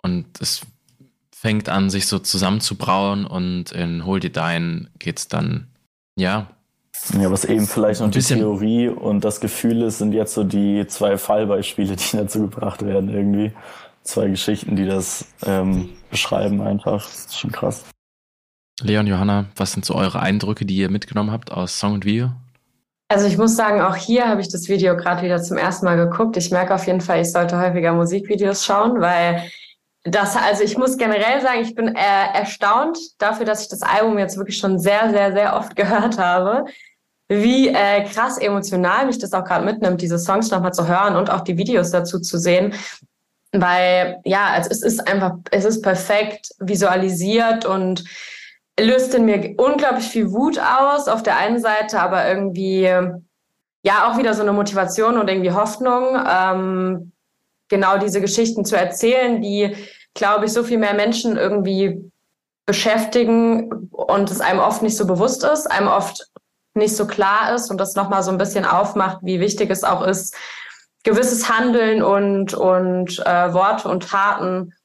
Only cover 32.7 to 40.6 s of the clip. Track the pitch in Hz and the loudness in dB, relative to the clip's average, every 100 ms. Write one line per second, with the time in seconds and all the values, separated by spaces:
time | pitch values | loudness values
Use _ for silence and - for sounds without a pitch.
32.7 | 226 302 330 - _ 208 220 220 214 - | 2 0 -4 -10 _ -2 0 -2 -2 -4
33.7 | 180 - 196 220 214 190 196 196 202 196 | -6 0 2 2 0 -2 -4 -6 -4 0
34.7 | 190 170 202 226 208 202 190 208 - 208 | 2 2 2 2 4 2 2 2 0 -4
35.7 | - 202 214 226 226 180 180 185 240 294 | -2 0 2 2 0 2 2 2 0 -2
36.7 | - - _ _ _ _ 208 220 262 269 | -12 -20 _ _ _ _ 2 4 4 4
37.7 | - 202 202 202 214 240 254 214 202 190 | 4 4 2 0 -2 -2 0 -2 -2 -2
38.7 | 180 180 208 269 226 190 190 180 180 190 | 0 2 2 2 -2 -2 -4 0 0 0
39.7 | 220 196 175 170 170 175 196 226 190 | 0 0 0 0 -2 0 0 2 0